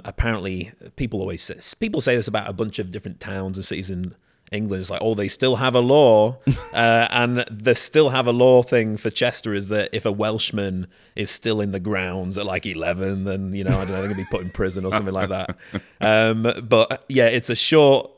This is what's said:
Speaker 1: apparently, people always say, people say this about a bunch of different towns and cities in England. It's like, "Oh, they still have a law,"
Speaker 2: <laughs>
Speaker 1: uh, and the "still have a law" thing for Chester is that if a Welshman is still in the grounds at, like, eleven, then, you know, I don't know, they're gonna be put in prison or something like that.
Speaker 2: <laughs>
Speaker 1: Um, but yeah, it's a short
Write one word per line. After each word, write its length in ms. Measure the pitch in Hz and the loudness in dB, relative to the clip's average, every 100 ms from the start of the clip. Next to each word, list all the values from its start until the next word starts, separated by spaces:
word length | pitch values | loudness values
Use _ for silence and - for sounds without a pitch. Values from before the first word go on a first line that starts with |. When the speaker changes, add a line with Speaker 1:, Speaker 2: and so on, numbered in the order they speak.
| 104 | -6
Speaker 1:
apparently, 680 | - 120 110 95 92 92 - - - | -4 -4 -4 -6 -8 -12 -18 -16 -8
people 240 | 120 107 | -6 -6
always 200 | 92 85 | -6 -8
say, 140 | - - - - | -10 -10 -10 -6
people 200 | 226 208 | -4 -2
say 140 | 127 123 | 0 0
this 120 | 110 | 0
about 200 | 107 101 | -4 -4
a 40 | |
bunch 240 | 104 110 - | -6 -6 -6
of 140 | 95 | -8
different 280 | 101 95 87 | -10 -12 -12
towns 380 | - 98 95 95 | -10 -8 -6 -8
and 80 | 92 | -8
cities 240 | 78 95 | -8 -8
in 240 | 90 90 - _ _ _ | -8 -8 -12 _ _ _
England. 300 | 104 107 95 | -6 -4 -6
It's 80 | 92 | -6
like, 120 | - | -4
"Oh, 120 | 113 104 | -2 0
they 140 | 98 | -2
still 260 | - 127 117 | 0 0 2
have 180 | 127 | 2
a 60 | 123 | 2
law," 580 | 123 143 131 107 110 127 - 131 | 4 6 8 8 4 2 0 0
Speaker 2:
<laughs> 180 | - | -2
Speaker 1:
uh, 340 | 113 117 117 117 | 0 4 4 4
and 360 | 120 120 123 - | 2 0 0 -4
the 240 | 107 113 | -2 0
"still 360 | 117 - 156 147 | 2 2 4 4
have 180 | 131 120 | 2 0
a 60 | |
law" 280 | 120 127 127 | 4 6 6
thing 360 | 120 123 110 107 | 4 2 0 -2
for 120 | 113 | -6
Chester 440 | - 123 - 113 | -2 -2 -2 -4
is 160 | 101 98 | -4 -2
that 200 | 107 101 | -2 -2
if 120 | 107 110 | -4 -2
a 60 | |
Welshman 760 | 101 110 110 - 101 98 92 90 _ _ - | -2 -2 -2 -4 -4 -4 -4 -8 _ _ -6
is 140 | 101 | -4
still 320 | - 117 107 | -2 -2 -2
in 100 | 101 | -2
the 80 | 98 | -4
grounds 580 | 95 98 92 95 92 95 | -4 -4 -4 -4 -6 -6
at, 80 | 101 | -4
like, 200 | 92 107 | -4 -6
eleven, 580 | 82 82 87 95 98 | -4 -4 -2 -4 -4
then, 300 | 95 95 95 | -4 -4 -6
you 100 | 98 | -4
know, 80 | 95 95 | -2 -2
I 60 | 95 | -2
don't 60 | |
know, 20 | 95 | -4
they're 80 | 98 | -4
gonna 60 | 95 | -6
be 100 | 95 | -6
put 160 | 98 | -8
in 80 | 90 | -6
prison 340 | - 95 92 92 | -4 -4 -4 -4
or 60 | |
something 220 | 107 98 | -2 -2
like 160 | 95 95 | -4 -4
that. 260 | 92 - - | -4 -6 -10
Speaker 2:
<laughs> 400 | - 101 - - | -12 -12 -12 -2
Speaker 1:
Um, 420 | 107 110 113 113 113 - 113 | 2 4 4 2 -2 -4 2
but 380 | 113 110 131 - | 4 4 -2 -2
yeah, 200 | 131 117 | 4 4
it's 220 | 120 - | 2 -2
a 60 | 113 | -2
short 560 | - 160 143 135 - | 4 6 8 6 0